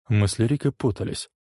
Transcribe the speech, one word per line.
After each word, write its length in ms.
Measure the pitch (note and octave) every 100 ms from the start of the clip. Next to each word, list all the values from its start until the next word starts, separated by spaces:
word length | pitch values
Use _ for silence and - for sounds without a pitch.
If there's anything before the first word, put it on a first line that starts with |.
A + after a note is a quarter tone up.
| -
Мысли 380 | G#2+ G2+ - A2+
Рика 260 | D3 C#3+
путались, 560 | - B2 - - - - _